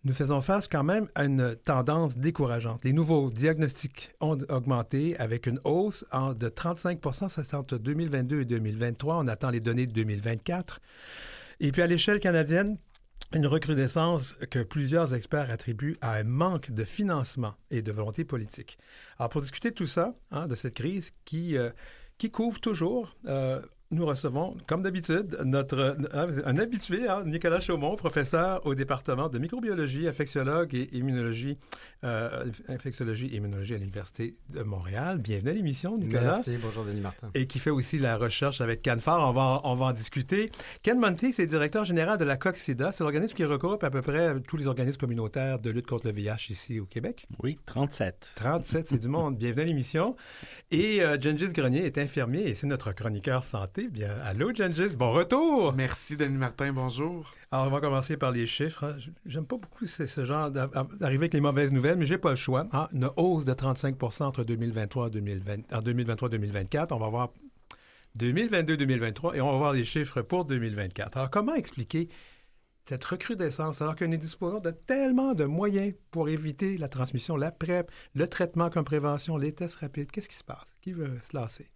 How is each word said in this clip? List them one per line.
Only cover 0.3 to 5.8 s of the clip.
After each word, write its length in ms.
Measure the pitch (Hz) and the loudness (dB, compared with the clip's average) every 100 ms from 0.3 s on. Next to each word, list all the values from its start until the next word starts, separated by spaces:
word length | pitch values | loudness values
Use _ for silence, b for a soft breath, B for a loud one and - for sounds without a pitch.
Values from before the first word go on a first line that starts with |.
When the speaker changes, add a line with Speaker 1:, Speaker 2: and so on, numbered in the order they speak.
| 143 | 2
Speaker 1:
face 280 | 135 196 - | 4 2 2
quand 160 | 151 | 0
même 240 | 143 208 208 | 2 2 0
à 100 | - | 0
une 300 | 143 135 123 113 | 2 4 2 0
tendance 600 | - 131 123 156 160 120 | 0 2 4 2 2 2
décourageante. 680 | 147 165 135 117 113 113 | 0 2 0 0 -2 -2
Les 80 | 127 | 2
nouveaux 360 | 147 160 160 135 | 4 6 4 4
diagnostics 840 | 110 151 156 151 - 135 - - - | 2 2 4 0 0 -8 -10 -20 -4
ont 180 | 156 147 139 | 0 0 0
augmenté 680 | 135 123 123 110 135 160 170 | 0 2 0 2 0 0 0
avec 280 | 113 117 123 | -2 -2 0
une 140 | 123 | 0
hausse 420 | 143 165 | 2 2